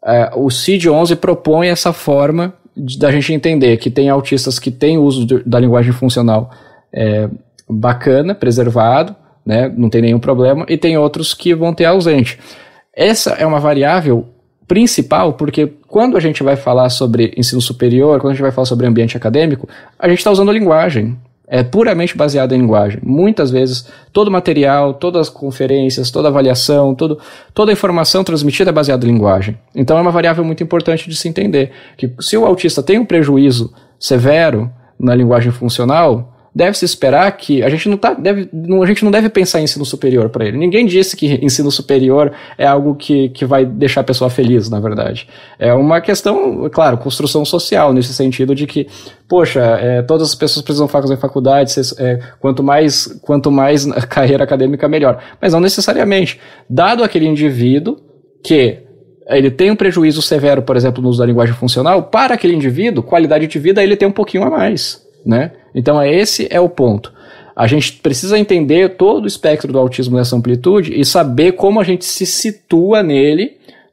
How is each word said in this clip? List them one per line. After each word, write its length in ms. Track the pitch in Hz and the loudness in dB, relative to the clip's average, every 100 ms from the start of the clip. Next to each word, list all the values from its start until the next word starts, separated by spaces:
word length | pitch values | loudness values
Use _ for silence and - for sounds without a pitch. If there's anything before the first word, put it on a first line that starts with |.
é, 260 | - 120 107 | 0 0 0
o 160 | 127 135 | -2 -2
cid 380 | 127 - 196 165 | -2 -2 0 2
onze 280 | 151 170 165 | 2 2 0
propõe 520 | 180 165 156 156 175 | 0 0 0 2 2
essa 240 | 175 175 | 0 -2
forma 640 | 160 - 139 143 165 180 - _ - | -4 0 2 2 0 -4 -8 _ -12
de, 220 | 131 131 | -10 -2
da 120 | 143 | 0
gente 220 | 143 135 | 0 0
entender 440 | 156 165 151 127 113 | -2 0 2 2 2
que 140 | 131 | 0
tem 180 | 131 139 | 0 2
autistas 500 | 139 135 135 135 127 | 0 0 -2 -2 -6
que 120 | - | -6
têm 280 | 123 147 160 | -2 0 2
uso 280 | 143 131 117 | 2 0 0
de, 160 | 127 | 0
da 140 | 120 120 | 0 2
linguagem 340 | 123 120 120 | 2 2 2
funcional, 580 | 123 131 123 117 110 120 - - _ _ | 0 -2 0 2 0 -2 -12 -20 _ _
é, 340 | - 110 107 107 - _ _ - | -4 -2 -2 -4 -8 _ _ -8
bacana, 640 | 110 123 123 139 131 165 | -4 -2 -2 2 2 0
preservado, 800 | 202 127 120 120 113 113 135 180 - _ _ | -2 -2 0 0 2 2 2 -2 -8 _ _
né, 280 | 110 113 131 120 | -4 -2 -2 -2
não 140 | 113 | 0
tem 120 | 113 | 2
nenhum 160 | 117 117 | 2 2
problema, 460 | 139 123 127 139 - | 0 2 2 0 -2
e 80 | 165 | -2
tem 200 | 170 160 | 0 2
outros 380 | 147 160 156 | 0 -2 -8
que 200 | - 180 | -4 -2
vão 200 | 165 170 | 0 -2
ter 100 | 165 | 0
ausente. 540 | 165 190 165 143 120 - - - - _ _ | 2 2 2 2 0 -6 -20 -20 -20 _ _
Essa 360 | - 196 220 - | -2 0 0 -2
é 140 | - 156 | -2 -2
uma 120 | 147 | 0
variável 720 | 147 143 143 180 151 117 - _ _ _ - | 0 2 2 0 0 0 -4 _ _ _ -2
principal, 640 | 185 233 - 120 156 175 | 2 2 0 0 0 0
porque 320 | 127 147 156 151 - _ | -2 -4 -2 -2 -4 _
quando 280 | 208 247 208 | 0 2 2
a 40 | |
gente 220 | 160 147 | 0 0
vai 140 | 139 135 | -2 0
falar 320 | 127 127 127 | 0 2 2
sobre 440 | 123 127 113 113 - | 0 0 0 0 -2
ensino 240 | 120 127 | -2 -2
superior, 600 | 123 123 123 123 147 143 | -4 -2 2 4 4 2
quando 120 | 139 | 0
a 20 | |
gente 80 | 135 | -2
vai 100 | 135 | -2
falar 140 | 127 127 | -2 -2
sobre 200 | 120 123 | 0 0
ambiente 300 | 113 113 123 | 2 0 -2
acadêmico, 520 | 110 139 160 131 - - - - | -2 0 0 -2 -8 -18 -20 -4
a 100 | 175 | 0
gente 140 | 180 | 0
tá 80 | 208 | 2
usando 200 | 196 202 | 2 2
a 20 | |
linguagem. 640 | 220 185 156 175 123 110 127 - _ - | 2 2 2 2 -2 -4 -8 -14 _ -4
É 140 | 127 | -2
puramente 540 | 123 196 233 170 175 - | 0 2 2 0 -2 0
baseado 380 | 147 139 127 | 0 0 0
em 40 | 127 | 2
linguagem. 420 | 120 107 101 113 | 2 2 0 -2
Muitas 480 | 127 143 202 208 139 | -2 2 2 2 0
vezes, 400 | 127 131 123 - - _ | 0 0 -4 -12 -20 _
todo 160 | 202 208 | 0 0
o 20 | |
material, 640 | 185 175 147 139 143 143 | 0 0 2 2 2 0
todas 340 | 135 175 175 151 | -2 -2 -2 -4
as 0 | |
conferências, 840 | - 139 127 135 139 131 131 123 | -6 -10 -4 -2 0 0 -2 -4
toda 180 | 156 151 | -2 0
a 20 | |
avaliação, 640 | 139 131 123 - 143 139 | 2 2 0 0 2 2
todo, 240 | 131 160 151 - - - | 0 -4 -4 -12 -20 -8
toda 200 | - 214 | -2 0
a 20 | |
informação 500 | 202 190 175 156 185 | 0 0 -2 0 -2
transmitida 460 | 185 160 143 139 185 | -2 -2 0 0 0
é 20 | |
baseada 320 | 156 139 127 | 0 0 0
em 60 | 117 | 0
linguagem. 480 | 117 101 95 98 110 _ | 2 2 0 -2 -10 _
Então, 240 | - 131 160 | -4 0 2
é 20 | |
uma 100 | 175 | 2
variável 340 | 170 165 165 | 2 0 0
muito 180 | 165 160 | -2 -4
importante 460 | 165 170 165 160 - | -4 -2 -2 -4 -4
de 80 | 160 | -8
se 120 | 170 | -6
entender 440 | 165 202 147 131 - - - | -4 -2 0 -2 -8 -20 -8
que 140 | 127 - | -8 -6
se 160 | - 220 | -4 0
o 100 | 220 | 0
autista 360 | 180 170 147 | 0 -2 -2
tem 160 | 131 214 | 0 0
um 60 | |
prejuízo 720 | 226 170 143 139 139 120 113 - _ _ | 2 0 2 4 4 2 -4 -10 _ _
severo 720 | - 127 131 156 165 110 123 - _ - | -2 2 2 2 2 0 -4 -10 _ -4
na 160 | 127 | 0
linguagem 380 | 123 120 120 120 | 2 4 2 0
funcional, 760 | 120 123 120 123 156 160 113 120 _ _ | -2 -4 -2 0 2 2 0 -6 _ _
deve-se 300 | - 180 208 | -2 -2 0
esperar 480 | 175 - 135 143 196 | -4 -2 0 2 2
que 300 | 196 - 139 | -2 -2 0
a 80 | 135 | 0
gente 180 | 156 208 | 0 -2
não 80 | 202 | 0
tá, 160 | 226 | -2
deve, 340 | - 185 202 185 | -2 -2 -2 -6
não, 300 | 160 170 190 | -8 -2 2
a 40 | 185 | 2
gente 160 | 208 | 2
não 80 | 214 | 2
deve 200 | 208 214 | 2 0
pensar 300 | 196 180 165 | 0 0 0
em 40 | |
ensino 220 | 151 147 139 | -2 -4 -8
superior 420 | - 135 127 110 | -4 0 2 0
pra 160 | 120 | -2
ele. 140 | 107 123 | -2 -2
Ninguém 260 | 175 208 | 0 2
disse 320 | 233 180 190 - | 2 2 0 -2
que 260 | 147 127 | -2 0
ensino 280 | 143 139 143 | 0 0 -2
superior 600 | 143 139 135 131 139 147 - - - | -4 0 2 4 2 0 -4 -14 -2
é 80 | 139 | 0
algo 280 | 139 147 | 2 0
que, 360 | 143 - 143 131 | -4 -2 0 0
que 160 | 127 131 | -4 0
vai 180 | 135 | 0
deixar 380 | 127 107 139 - | 0 0 0 0
a 20 | |
pessoa 240 | 131 127 127 | -2 -2 -2
feliz, 400 | 127 120 120 107 | 0 2 0 0
na 100 | 107 | -4
verdade. 480 | 110 107 113 120 - - - - | -4 -4 -6 -8 -14 -20 -20 -4
É 140 | 120 | 0
uma 260 | 127 147 165 | 2 2 2
questão, 640 | 170 196 202 392 - - 147 | 0 -2 -2 -2 -2 -4 -4
claro, 300 | - 151 120 | 0 2 0
construção 440 | 139 - 147 156 | -4 -6 -4 -2
social, 520 | 143 170 - 196 147 | -2 -4 -2 0 2
nesse 180 | 127 123 | 2 -2
sentido 420 | 127 131 127 131 | -2 -2 -2 -2
de 120 | 139 147 | -2 -4
que, 200 | 147 139 - - - - | -6 -8 -12 -20 -20 -2
poxa, 360 | 180 160 135 | 0 2 2
é, 400 | 117 110 123 123 | 0 2 0 0
todas 260 | 123 160 156 | 0 0 -2
as 60 | |
pessoas 280 | - 151 - | -2 -4 -4
precisam 240 | 143 147 147 | -4 -2 0
fazer 300 | 143 135 131 | 0 -2 -2
faculdade, 560 | 135 139 131 139 127 | -4 -2 2 2 2
cês-, 260 | 143 127 - | -2 -4 -4
é, 220 | 127 123 - - | -4 -4 -8 -6
quanto 240 | 139 131 | -4 0
mais, 440 | 139 147 156 139 - - | 2 2 2 0 -6 -8
quanto 280 | - 143 151 | -2 0 2
mais 360 | 139 139 147 139 - | 2 2 0 -2 -4
<laughs> 80 | |
carreira 400 | 120 147 131 139 | -4 0 2 2
acadêmica, 420 | 139 135 135 143 147 | 0 0 0 0 -2
melhor. 360 | 151 139 - - - | 0 0 0 -6 -6
Mas 140 | 190 | -2
não 60 | 165 | 2
necessariamente. 800 | 185 202 - - 208 196 - - - - - | 0 0 -2 -2 0 0 -2 -6 -18 -20 -4
Dado 340 | 127 185 233 | 0 2 2
aquele 240 | 214 170 156 | 0 0 0
indivíduo 720 | 147 151 123 123 139 190 302 _ _ _ _ | 0 0 0 0 0 -2 -8 _ _ _ _
que 340 | - 151 120 - - - _ _ - | 0 2 2 -2 -14 -20 _ _ -2
ele 240 | 139 135 | 0 2
tem 200 | 127 190 | 2 0
um 60 | 214 | 2
prejuízo 440 | 196 180 156 156 | 0 2 0 0
severo, 400 | - 151 143 135 | -2 0 2 0
por 160 | 123 127 | 0 0
exemplo, 260 | 127 127 | 0 0
no 60 | 127 | 0
uso 120 | 120 | 0
da 40 | |
linguagem 300 | 120 120 117 | 2 2 0
funcional, 480 | 120 127 156 151 190 | -2 -4 0 0 0
para 320 | - 220 262 | 0 0 0
aquele 200 | 240 180 | 0 0
indivíduo, 480 | 165 135 131 233 147 | 0 0 -2 -2 -2
qualidade 440 | - 170 147 156 156 | 0 2 2 0 -2
de 120 | 151 | -2
vida, 240 | 160 202 | 0 2
ele 140 | 196 202 | 2 2
tem 100 | 196 | 0
um 60 | |
pouquinho 320 | 202 202 190 | 0 -4 -2
a 60 | 208 | -2
mais, 500 | 311 196 190 - - _ _ | -2 -2 -2 -6 -12 _ _
né? 280 | 123 117 165 - _ | -2 0 -2 -10 _
Então, 240 | 131 127 147 | -4 0 2
é, 140 | 143 | 2
esse 340 | 170 208 - - | 2 0 -4 -2
é 100 | 175 | 0
o 80 | 175 | 0
ponto. 460 | - 123 101 - - - - - - | 0 0 0 -6 -20 -20 -20 -12 -2
A 100 | 113 | 0
gente 280 | 147 - | 0 -2
precisa 440 | - 147 131 185 214 | -4 -4 -4 -2 0
entender 520 | 208 180 139 165 185 | 2 0 2 2 2
todo 340 | 185 190 233 | 2 2 2
o 20 | 208 | -2
espectro 460 | - 160 151 135 | -2 -2 -2 -2
do 60 | 131 | 0
autismo 400 | 127 123 123 123 | 0 -2 -2 0
nessa 180 | 120 123 | 0 0
amplitude 560 | 123 123 180 202 156 - | -2 0 2 2 0 -2
e 20 | |
saber 500 | 135 180 147 120 175 | 0 0 0 2 2
como 280 | 180 196 214 | 2 0 2
a 20 | |
gente 220 | 185 180 | 0 -2
se 220 | - - 185 | -4 -6 -6
situa 760 | - 226 208 - 165 190 214 | -4 -6 -8 -2 0 2 2
nele 540 | 175 139 143 160 254 - - - _ | 2 2 2 0 -4 -10 -20 -20 _